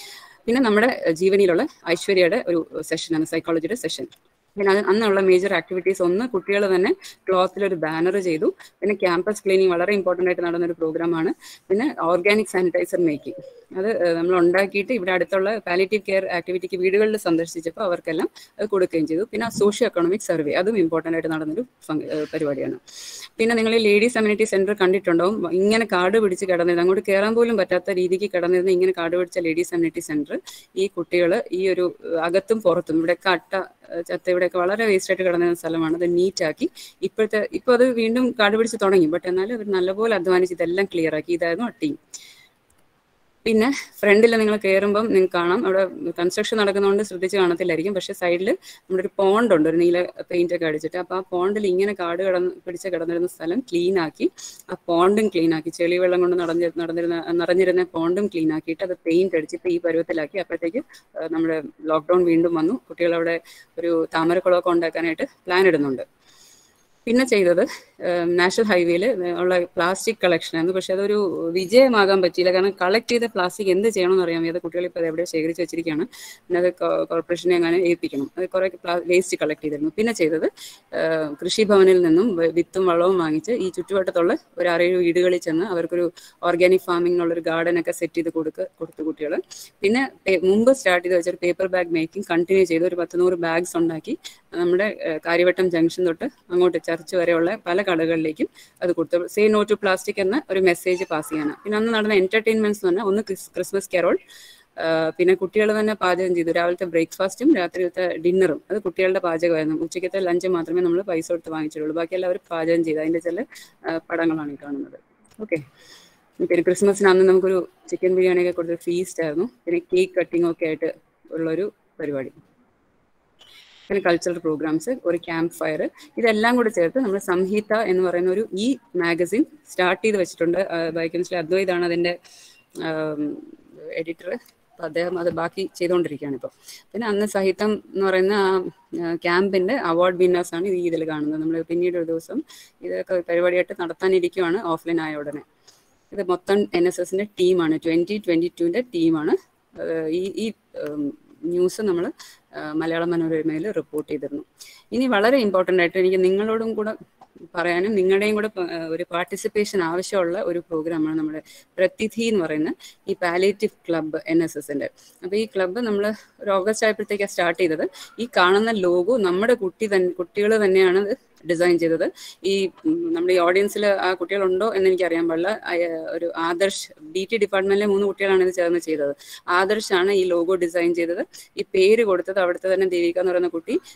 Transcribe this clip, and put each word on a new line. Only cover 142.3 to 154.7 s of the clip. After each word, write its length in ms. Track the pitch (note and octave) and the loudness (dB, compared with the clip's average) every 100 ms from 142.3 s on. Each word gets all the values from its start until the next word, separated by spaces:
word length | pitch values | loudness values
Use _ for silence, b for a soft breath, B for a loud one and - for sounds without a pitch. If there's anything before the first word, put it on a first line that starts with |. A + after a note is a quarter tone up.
| A3 - B B _ | -10 -10 B B _
ഇതൊക്കെ 400 | F3 F#3 F#3 F#3 | -8 -8 -2 -4
പരിപാടിയായിട്ട് 540 | E3+ E3+ F3+ F3+ F3 F#3+ | 0 0 2 2 -2 -4
നടത്താനിരിക്കുകയാണ് 800 | E3+ E3 F#3+ F#3 F3 F#3+ E3+ F#3+ E3+ | -8 -2 2 2 2 -2 0 0 -2
ഓഫ്ലൈൻ 340 | D#3+ E3 E3+ | -4 -2 -2
ആയ 140 | D#3 D3+ | -2 -8
ഉടനെ. 280 | D3 C#3+ - _ b b b _ _ | -8 -10 -14 _ b b b _ _
ഇത് 120 | G3 F3+ | -8 -4
മൊത്തം 320 | F3 - G3+ G3+ | -4 0 0 2
എൻ 120 | F3 F3 | 2 0
എസ് 140 | F3 | 0
എസിൻ്റെ 260 | F3 F#3+ G#3 | -4 -4 -6
ടീമാണ്, 440 | - F3+ F#3 D#3+ D#3+ | 0 2 2 2 0
ട്വൻ്റി 380 | E3 E3 F3 G#3 | 0 0 0 -4
ട്വൻ്റി 320 | G3 E3 F3 | 0 0 -2
ടുവിൻ്റെ 320 | - E3+ G#3+ B3 | -2 -2 -2 -4
ടീമാണ്. 480 | E3+ E3 D#3+ D#3 F#4+ - _ _ | 0 2 2 0 -2 -4 _ _
ആ, 120 | - E3+ D#3+ D#3 | -10 -6 -4 -2
ഈ, 120 | E3+ F#3+ - | -4 -4 -4
ഈ, 120 | - - _ - | -6 -8 _ -12
ഉം, 260 | D3+ D3 C#3+ - _ _ D#3+ | -8 -4 -6 -6 _ _ -4
ന്യൂസ് 340 | F3 F#3 - | 0 0 0
നമ്മള്, 300 | G#3+ F3 G3+ - B B _ D3+ | -2 -2 -4 -8 B B _ -14
ആ, 180 | D3+ | -8
മലയാള 320 | D#3 E3 E3 E3+ | -4 -2 -2 0
മനോരമയിൽ 640 | E3+ E3 D#3+ D#3 D#3 G3+ | -2 0 -2 -2 -4 -4
റിപ്പോർട്ട് 400 | F3+ C#3+ D3+ D3 | -6 -6 -10 -6
ചെയ്തിരുന്നു. 340 | D3+ C#3+ C#3+ - _ B | -8 -6 -10 -14 _ B